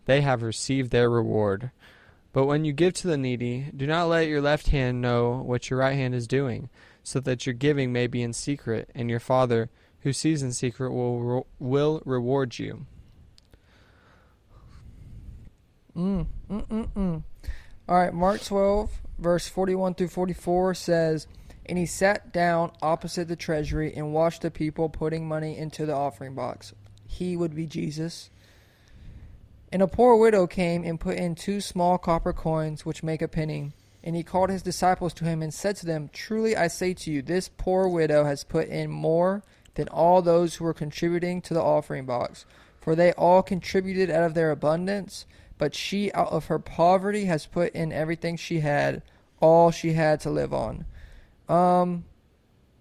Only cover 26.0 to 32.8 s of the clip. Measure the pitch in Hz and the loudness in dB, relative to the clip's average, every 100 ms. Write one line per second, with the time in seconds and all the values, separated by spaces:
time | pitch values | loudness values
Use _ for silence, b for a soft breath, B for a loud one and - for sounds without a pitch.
26 | 143 - 135 131 123 - - - - - | -4 -6 -12 -8 -8 -8 -16 -20 -20 -20
27 | - - 180 170 170 151 160 170 170 147 | -12 -6 -4 -2 -4 -4 -8 -6 -6 -6
28 | 165 - - b b b b b b b | -8 -10 -18 b b b b b b b
29 | b b b b - - - 185 190 - | b b b b -20 -20 -6 0 2 6
30 | 247 226 226 208 180 - 175 170 170 165 | 8 8 8 6 2 0 0 0 -2 -4
31 | 185 180 180 160 - 202 - 180 175 180 | -4 -2 -4 -4 -4 -6 -4 0 2 2
32 | - 165 180 175 165 160 156 151 | 2 0 0 -2 -2 -2 -2 -6